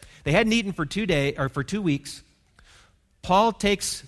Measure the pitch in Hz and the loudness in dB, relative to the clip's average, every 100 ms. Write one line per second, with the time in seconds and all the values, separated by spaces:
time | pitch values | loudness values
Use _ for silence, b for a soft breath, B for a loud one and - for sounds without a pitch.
0 | B B 143 170 226 233 202 170 147 196 | B B 0 2 4 2 0 -4 -4 -2
1 | 214 151 139 - 135 143 131 208 185 139 | 0 2 0 0 -2 -2 -4 -2 0 -2
2 | - - - _ _ _ b b b _ | -4 -18 -20 _ _ _ b b b _
3 | _ _ - 185 226 - 202 196 - - | _ _ 2 4 4 2 0 0 -2 -8